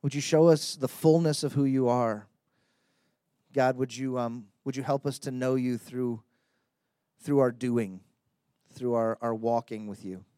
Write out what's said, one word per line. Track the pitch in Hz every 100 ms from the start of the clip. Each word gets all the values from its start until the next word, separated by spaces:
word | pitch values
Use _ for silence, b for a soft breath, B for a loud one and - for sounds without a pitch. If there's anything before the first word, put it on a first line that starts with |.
Would | 143 139
you |
show | - 156 170
us | 151 - -
the | 131
fullness | - 160 165 165 147
of | 143
who | 143 139
you | 131 123
are? | 123 117 104 - _ _ _ _ _ _ _ _ _ _ _ _
God, | 139 127 127
would | 127 117
you, | 131 127
um, | 120 120 101 _
would | 139 131
you |
help | 135 139 143
us | 135
to | 143
know | 127 127 131
you | 127 120
through, | - 123 123 113 _ _ _ _ _ _ _ _ _ _
through | - 143
our | 127
doing, | 120 127 117 101 95 _ _ _ _ _ _ _
through | - 123
our, | 117 113 113
our | 117 110
walking | 113 117 - 110 104
with | 98 98
you? | 92 95